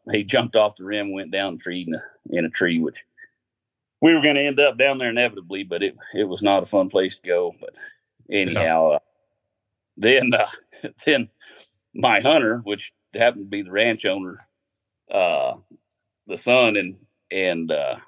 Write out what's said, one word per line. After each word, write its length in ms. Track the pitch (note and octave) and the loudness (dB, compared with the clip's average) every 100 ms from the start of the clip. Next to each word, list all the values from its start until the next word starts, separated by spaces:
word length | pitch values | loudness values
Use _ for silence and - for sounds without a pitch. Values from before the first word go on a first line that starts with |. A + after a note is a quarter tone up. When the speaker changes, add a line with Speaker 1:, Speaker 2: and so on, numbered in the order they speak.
| - | -4
Speaker 1:
he 140 | G#2+ | -4
jumped 320 | G2 C3 A#2 A2+ | 0 -2 0 2
off 200 | G#2 - | 0 -2
the 80 | |
rim, 280 | F#2 G#2 G2+ | -8 -6 -6
went 180 | F#2+ F2 | -8 -6
down 260 | F#2+ G2 E2 | -4 -4 -6
the 60 | |
tree 220 | F#2 F2+ E2+ | -8 -8 -6
in 80 | |
a, 80 | D#2+ - _ - F2+ | -8 -10 _ -8 -4
in 60 | E2+ | -4
a 40 | |
tree, 280 | - F2+ E2 | -2 0 0
which 240 | D#2+ - - _ - _ _ _ _ _ _ - | -2 -6 -20 _ -20 _ _ _ _ _ _ 0
we 140 | D#3+ | 4
were 80 | E3 | 4
gonna 180 | D3 C#3+ | 4 2
end 180 | C#3+ C#3 | 0 2
up 200 | C#3+ A#2 | 2 4
down 180 | C#3 C3 | 0 2
there 120 | B2 | -2
inevitably, 520 | A#2 B2 G2+ E2+ G2 | 0 -2 -2 -10 -8
but 200 | F#2+ F2 | -6 -2
it, 120 | G2 - - | -4 -4 -12
it 100 | G2 | -4
was 160 | G2+ F#2 | -4 0
not 200 | G2+ G2 | 2 2
a 40 | F2+ | 2
fun 220 | G2+ F#2 | 0 2
place 320 | G2 F#2 - | 0 0 -4
to 80 | F2+ | -2
go. 260 | F2 F2 - | -2 -2 -6
But 140 | - - - _ _ _ - | -18 -18 -20 _ _ _ -6
anyhow, 600 | G2+ F2+ E2+ D#2+ E2 D#2+ | -2 -2 0 2 4 4
Speaker 2:
Yeah. 40 | C#2+ | 2
Speaker 1:
uh, 20 | _ _ _ _ _ _ _ _ _ - | _ _ _ _ _ _ _ _ _ -2
then, 360 | G#2+ C3+ B2 | 4 4 4
uh, 140 | A2 - - _ | 0 0 -4 _
<laughs> 300 | - - _ | -18 -18 _
then 240 | - C#3 A#2 _ - - - _ _ | 0 0 -2 _ -20 -20 -20 _ _
my 260 | - B2+ G#2 | -2 2 2
hunter, 380 | B2 D#3 A2 A#2 | 4 2 2 -2
which 280 | G2+ G2+ - _ _ | -4 -6 -8 _ _
happened 300 | A2 A#2+ G2+ | 0 2 2
to 40 | G2 | -8
be 100 | G2+ | -8
the 80 | F#2+ | -4
ranch 340 | G2 A#2 A2 G#2 | 0 0 0 -2
owner, 320 | F#2+ F#2 G2+ _ _ _ _ _ _ _ | -4 -6 -14 _ _ _ _ _ _ _
uh, 440 | G2+ F2 D2 B1+ - _ - _ _ _ _ - | -2 0 0 -2 -6 _ -20 _ _ _ _ -14
the 120 | F#2+ | -8
son, 380 | B2 B2+ A#2 G#2 | 2 4 4 0
and, 200 | F2+ F#2+ _ _ - | -4 -10 _ _ -10
and, 400 | F#2+ F#2 E2 E2 | -2 -2 -2 -2
uh, 260 | D2+ C#2 - | -2 -2 -6